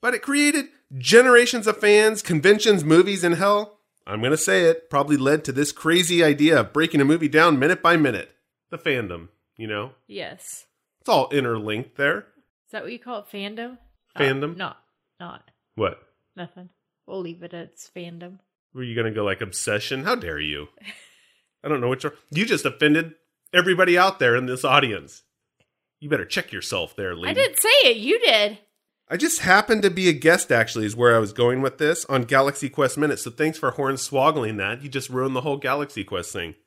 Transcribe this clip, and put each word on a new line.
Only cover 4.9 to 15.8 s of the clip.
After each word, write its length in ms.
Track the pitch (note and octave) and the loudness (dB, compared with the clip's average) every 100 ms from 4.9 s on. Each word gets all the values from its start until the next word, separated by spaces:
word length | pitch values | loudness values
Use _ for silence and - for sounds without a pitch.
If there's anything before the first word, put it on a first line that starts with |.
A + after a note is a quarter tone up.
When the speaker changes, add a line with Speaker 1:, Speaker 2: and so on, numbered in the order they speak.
| C#3 C#3+ D3 | -2 0 2
Speaker 1:
led 260 | C3 D#3 D#3 | 2 0 -2
to 60 | |
this 200 | B2+ D3 | -4 -4
crazy 520 | - D#3 E3+ E3+ F3 | -4 0 0 2 2
idea 360 | D#3+ D3 D3 D#3 | 2 4 4 4
of 140 | G#2 | 2
breaking 280 | D3 E3 D3 | -2 0 2
a 40 | C#3 | 2
movie 220 | E3 D3+ | 2 2
down 320 | D3 E3 D3 | 4 4 4
minute 220 | C#3+ F3 | 0 2
by 160 | E3 E3+ | 2 4
minute. 340 | D3 G2+ - _ _ _ _ | 2 -2 -8 _ _ _ _
The 80 | E3 | -10
fandom, 520 | E3+ C3 G#2 F2 E2 _ _ _ | -4 -4 -4 -10 -16 _ _ _
you 100 | A2 | -8
know? 240 | G#2 A#2 _ _ | -8 -8 _ _
Speaker 2:
Yes. 580 | G3 E3 F3+ - - _ _ _ _ | -16 -14 -16 -18 -20 _ _ _ _
Speaker 1:
It's 80 | - | 0
all 200 | F#3+ C3 | 0 2
interlinked 680 | C#3+ B2 A2+ G#2+ G#2+ C3 - | -2 -2 -4 -4 -6 -8 -4
there. 220 | C#3+ F#3+ - _ _ _ _ | -2 -2 -8 _ _ _ _
Speaker 2:
Is 60 | |
that 120 | A3 | -14
what 80 | D#3+ | -12
you 80 | A#3 | -14
call 200 | A#3+ A#3 | -14 -14
it? 60 | G3+ | -14
Fandom? 460 | G3+ G3+ A3 A#3+ B3+ _ _ _ - | -14 -12 -12 -14 -16 _ _ _ -4
Speaker 1:
Fandom? 360 | C#3 C3+ D3 | -2 -2 -6
Speaker 2:
Uh, 40 | E3+ | -8
not, 200 | F3+ - _ _ _ _ | -12 -14 _ _ _ _
not. 320 | F3 - _ _ _ | -20 -20 _ _ _
Speaker 1:
What? 240 | - | -6